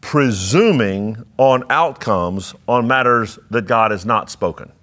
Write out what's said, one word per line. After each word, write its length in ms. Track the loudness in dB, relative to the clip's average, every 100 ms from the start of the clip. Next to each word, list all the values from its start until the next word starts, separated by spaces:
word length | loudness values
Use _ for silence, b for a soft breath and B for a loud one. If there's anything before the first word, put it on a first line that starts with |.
presuming 1200 | -2 0 2 0 0 2 4 2 0 -2 -6 -8 -14 0
on 280 | 2 2 0
outcomes 840 | 0 0 -4 -2 0 0 -4 -10 -14 -2
on 200 | 0 2
matters 520 | 2 2 2 0 -10 _
that 160 | -6 0
God 240 | 2 2
has 160 | 0 -2
not 240 | -2 -2
spoken. 420 | -6 -6 -6 -16 _